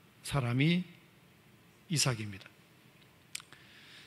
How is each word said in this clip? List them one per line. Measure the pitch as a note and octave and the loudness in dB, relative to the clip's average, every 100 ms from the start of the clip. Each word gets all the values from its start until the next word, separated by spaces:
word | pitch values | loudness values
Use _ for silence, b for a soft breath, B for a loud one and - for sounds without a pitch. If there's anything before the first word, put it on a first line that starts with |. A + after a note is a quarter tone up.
| - - | -20 -16
사람이 | - C#3+ A#2+ B2 D3+ F3 F3+ - - - - - - - - - - | -6 -2 0 4 4 4 0 -12 -20 -20 -20 -20 -20 -20 -20 -18 -4
이삭입니다. | C#3+ C#3 A2 G#2+ F#2+ - - - - - - - - - - - B B B B B | 0 0 0 -6 -10 -16 -20 -20 -20 -20 -20 -20 -20 -16 -16 -16 B B B B B